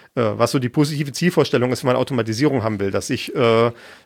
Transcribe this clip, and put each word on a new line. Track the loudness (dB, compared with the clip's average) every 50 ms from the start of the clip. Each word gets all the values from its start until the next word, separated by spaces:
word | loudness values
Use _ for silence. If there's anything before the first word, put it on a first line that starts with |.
| -20 _ _
äh, | -2 -2 0 2
was | 0 0 2
so | 2 0
die | -2
positive | -2 0 0 0 0 -2 -6 -8 -8 -4
Zielvorstellung | -2 -2 0 2 2 2 2 2 0 0 0
ist, | -2 0 0
wenn |
man | 0 0
Automatisierung | 0 0 0 -2 -2 -2 -2 -2 0 0 0 2 0 0
haben | -2 -2 -2
will, | -2 -2
dass | -2 -4 -4 -4
ich, | -6 -6 -6 -6 -2
äh, | 0 2 4 4 4 4 2 0 -6 -14 -20 -20 -20 _